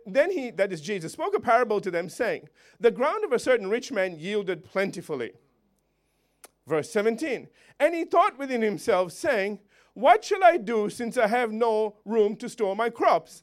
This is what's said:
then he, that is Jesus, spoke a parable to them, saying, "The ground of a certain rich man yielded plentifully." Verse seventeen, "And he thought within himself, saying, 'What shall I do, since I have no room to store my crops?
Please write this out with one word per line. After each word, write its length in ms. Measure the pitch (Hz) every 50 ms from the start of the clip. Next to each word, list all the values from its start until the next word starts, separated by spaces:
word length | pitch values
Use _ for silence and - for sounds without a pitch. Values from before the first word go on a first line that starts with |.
| -
then 240 | 208 190 269 302 359
he, 220 | 381 330 262 240
that 220 | 147 165 190 208 190
is 80 | 160
Jesus, 320 | 143 165 214 190 160 160 -
spoke 220 | - 311 392 392
a 40 | 415
parable 400 | 185 247 233 240 254 220 214 202
to 80 | - 202
them, 200 | 170 170 175 185
saying, 400 | - - 240 214 165 - - - _ _ _ _ _ -
"The 120 | 185 233
ground 320 | 214 185 247 302 359 440 427
of 80 | 359
a 80 | 262 220
certain 300 | - 277 254 233 196 190
rich 220 | 208 247 247 -
man 280 | 254 208 185 185 175 156
yielded 440 | 151 190 208 208 196 175 185 160 -
plentifully." 680 | - - 190 196 196 - 196 156 - 156 131 117 110 - _ _ _ _ _ _ _ _ _ _ _ _ _ _ _ _ _ _ _ _ _ - - _ _ _ -
Verse 240 | 156 156 139 -
seventeen, 560 | - 208 208 220 233 226 311 311 247 170 - 156 _ _ _ _ _ -
"And 160 | 285 320 339
he 80 | 330 330
thought 340 | 330 - 339 349 415 254 240
within 240 | 277 262 262 233
himself, 520 | 220 214 202 160 - - 208 180 185 175 -
saying, 460 | - - 330 269 214 190 202 208 196 _ _ _ _ _ _ -
'What 320 | 190 214 285 359 440 -
shall 180 | - 403 381 381
I 140 | 349 330 359
do, 320 | 214 185 240 220 208 208
since 280 | - - 240 233 233 247
I 100 | 233 196
have 260 | 226 247 254 220 214
no 420 | 220 233 233 220 214 220 208 208 _ -
room 320 | 196 220 226 208 208 226
to 140 | 226 247 226
store 260 | - - 226 190 190
my 140 | 208 233 233
crops? 520 | 233 - 330 359 240 165 143 - - -